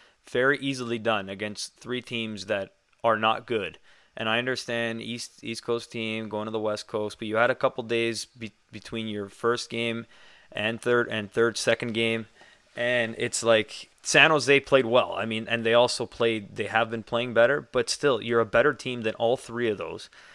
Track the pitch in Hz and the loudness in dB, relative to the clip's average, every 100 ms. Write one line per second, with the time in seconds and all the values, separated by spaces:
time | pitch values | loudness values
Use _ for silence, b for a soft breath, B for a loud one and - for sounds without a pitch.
0 | b b - 123 131 143 139 131 120 117 | b b -6 0 2 2 -2 -4 -4 -2
1 | 110 110 95 98 104 104 - _ 117 123 | 0 -2 -2 -8 -8 -8 -12 _ -10 -10
2 | 120 117 110 104 95 101 98 _ _ _ | -8 -8 -8 -8 -4 -4 -4 _ _ _
3 | 117 110 110 113 - 113 90 - b b | 0 2 2 0 -2 -4 -4 -10 b b
4 | b - 110 113 123 123 - 117 117 113 | b -8 -2 0 0 -4 -4 -4 -4 -6
5 | 113 117 - - 113 113 - 117 - 117 | -8 -10 -12 -12 -10 -8 -4 -4 -4 -8
6 | 113 110 110 104 107 110 107 104 - 110 | -6 -6 -6 -6 -4 -4 -2 -4 -4 -4
7 | 107 - 110 110 120 127 135 - 113 117 | -4 -6 -2 2 2 2 0 -2 -2 0
8 | 117 110 - 123 110 - _ 110 - 113 | 0 -2 -8 -12 -16 -16 _ -18 -10 -8
9 | 110 104 101 - 117 120 - 113 117 117 | -6 -6 -8 -4 0 0 -2 -4 -4 -4
10 | 117 B B B B - 104 113 123 123 | -8 B B B B -4 -2 -2 2 2
11 | 135 110 101 - 117 104 - 113 123 110 | 2 -2 -4 2 2 2 0 0 0 -2
12 | 113 113 113 B B B _ - 120 123 | 0 -2 -6 B B B _ -4 0 0
13 | 113 113 120 - 113 110 107 - - _ | 0 -2 -4 0 4 4 4 -6 -18 _
14 | - 151 147 156 123 139 - 139 117 120 | 2 8 8 6 4 4 6 4 6 2
15 | 92 87 110 110 110 117 113 117 120 - | 2 -2 -4 -6 -4 -2 2 4 4 2
16 | 120 - 117 110 101 - 101 110 113 113 | -6 -2 0 0 -4 -8 -2 0 0 -4
17 | 107 117 123 113 120 147 127 127 117 - | -4 -4 0 4 4 4 -2 -2 -2 0
18 | 147 117 110 117 110 117 135 135 127 123 | 0 0 2 0 2 4 2 0 -6 -6
19 | 110 107 117 131 - 117 117 98 82 87 | -4 -2 0 0 -4 -4 -2 -2 -6 -10
20 | - B B | -14 B B